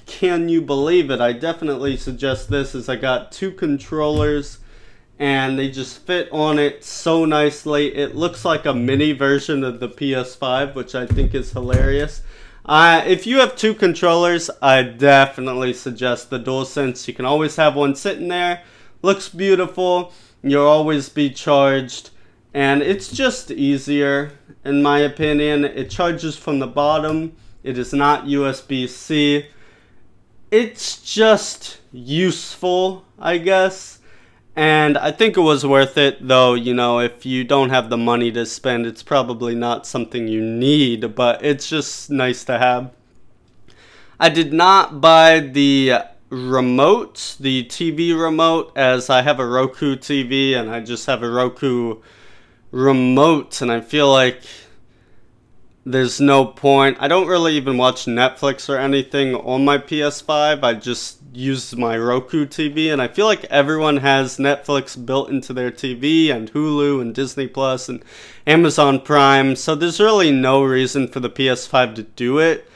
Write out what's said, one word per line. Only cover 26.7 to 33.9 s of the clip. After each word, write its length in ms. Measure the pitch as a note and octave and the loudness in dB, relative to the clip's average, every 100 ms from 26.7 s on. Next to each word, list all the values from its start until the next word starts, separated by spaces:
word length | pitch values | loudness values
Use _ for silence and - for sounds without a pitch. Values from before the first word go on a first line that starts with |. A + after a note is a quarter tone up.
| D3 D3 D#3 D#3 D#3 D#3+ - - - | -2 0 0 -2 -4 -6 -12 -20 -14
It 160 | - B2 | -10 -8
is 140 | B2 | -4
not 340 | C#3+ C#3+ D3 C#3+ | 0 2 2 -2
U 200 | C#3 C#3 | -2 -2
S 140 | C3+ | -6
B 280 | - C3 B2 | -8 -6 -6
C. 580 | - - D#3 D3 D3 C#3+ - - _ _ - - _ _ - - | -10 -4 0 2 0 -4 -16 -20 _ _ -20 -20 _ _ -20 -2
It's 500 | G#3+ A3+ - - - | 0 0 -6 -12 -12
just 800 | - G#3 A3 G3+ - - - - _ | -8 2 4 4 0 -14 -18 -20 _
useful, 1120 | B2+ A#2+ D3+ F#3 - - - F3+ F3+ F#3 F#3 - _ | -18 -6 -2 0 -2 -10 -8 -2 0 -2 -4 -16 _
I 180 | E3 F3 | -4 -2
guess. 600 | E3+ F#3+ F#3+ F#3+ - | 2 2 2 -2 -14